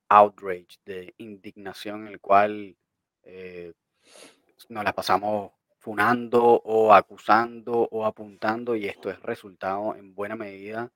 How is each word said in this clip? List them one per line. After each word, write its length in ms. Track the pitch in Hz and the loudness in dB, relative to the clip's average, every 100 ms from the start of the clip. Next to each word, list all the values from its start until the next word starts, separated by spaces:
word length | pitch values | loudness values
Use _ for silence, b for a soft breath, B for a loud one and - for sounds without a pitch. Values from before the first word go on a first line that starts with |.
| - | 6
outrage, 580 | 104 104 - 98 90 87 - | 8 8 4 -10 -10 -12 -20
de 300 | - 92 90 - | -16 -14 -14 -18
indignación, 880 | 113 101 104 104 98 - 104 107 107 | -18 -18 -20 -16 -16 -14 -12 -12 -14
en 60 | |
el 60 | 95 | -10
cual, 560 | - 98 107 104 98 - _ _ _ _ | 2 4 4 -2 -12 -20 _ _ _ _
eh, 500 | - 92 92 90 85 - _ _ b b b b b _ - | -20 -18 -16 -16 -18 -20 _ _ b b b b b _ -16
nos 160 | 110 | -8
la 80 | 101 | -6
pasamos 600 | 95 - 98 104 104 98 _ _ _ | -4 -2 -2 0 -4 -6 _ _ _
funando 640 | 113 104 117 123 117 120 | -10 -2 0 0 2 4
o 500 | 120 117 - 110 110 | 6 4 2 2 6
acusando 960 | 98 - 101 - 107 120 117 110 117 113 | 6 4 -6 2 2 2 -8 -4 -2 -2
o 140 | 113 | -2
apuntando, 720 | 107 107 104 95 107 113 120 | -4 -6 -16 -8 -6 -4 -4
y 120 | 110 98 | -6 -6
esto 240 | - 101 | -8 -10
es 100 | 92 | -10
resultado 720 | 117 113 101 90 95 98 107 | -10 -12 -14 -10 -8 -6 -6
en 200 | - 98 | -10 -14
buena 200 | 92 101 113 | -12 -10 -10
medida 540 | 101 98 101 110 120 | -12 -14 -12 -12 -12